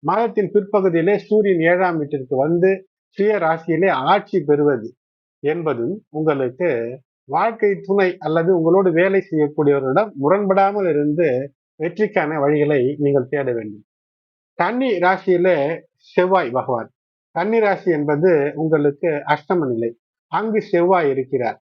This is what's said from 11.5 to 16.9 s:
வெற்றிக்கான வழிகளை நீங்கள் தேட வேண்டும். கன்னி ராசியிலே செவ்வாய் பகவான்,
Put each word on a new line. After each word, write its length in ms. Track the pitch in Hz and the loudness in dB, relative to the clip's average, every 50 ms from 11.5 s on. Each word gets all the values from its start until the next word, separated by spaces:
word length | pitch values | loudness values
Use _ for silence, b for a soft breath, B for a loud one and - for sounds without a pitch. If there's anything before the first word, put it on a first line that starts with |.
| _ _ _ _ _ _ | _ _ _ _ _ _
வெற்றிக்கான 580 | 156 175 175 - 214 208 208 190 160 147 160 156 | -8 -8 -2 -2 -2 0 0 -2 -2 -2 -2 0
வழிகளை 400 | 139 143 151 147 147 147 151 139 123 131 143 - | 0 2 2 2 2 2 2 2 0 0 -2 -2
நீங்கள் 320 | 147 143 139 139 123 127 | -2 0 2 0 0 -2
தேட 180 | - 143 139 131 123 | -4 -4 -2 -2 -4
வேண்டும். 300 | 117 110 107 104 104 - _ _ _ _ _ _ _ _ _ _ _ _ _ _ - | -6 -6 -10 -14 -16 -20 _ _ _ _ _ _ _ _ _ _ _ _ _ _ -4
கன்னி 320 | 170 180 226 247 269 262 220 175 | -4 -2 -2 -2 -2 -2 0 2
ராசியிலே 580 | 170 180 190 185 - - 180 170 175 185 175 151 139 147 165 156 - _ _ _ _ - | 2 2 0 0 2 0 2 2 4 2 2 2 0 -2 -4 -6 -10 _ _ _ _ -4
செவ்வாய் 440 | - - 180 185 190 185 165 120 120 | 0 0 2 2 2 2 0 0 -2
பகவான், 360 | 127 120 131 127 117 110 - | -4 -2 -2 -4 -4 -6 -10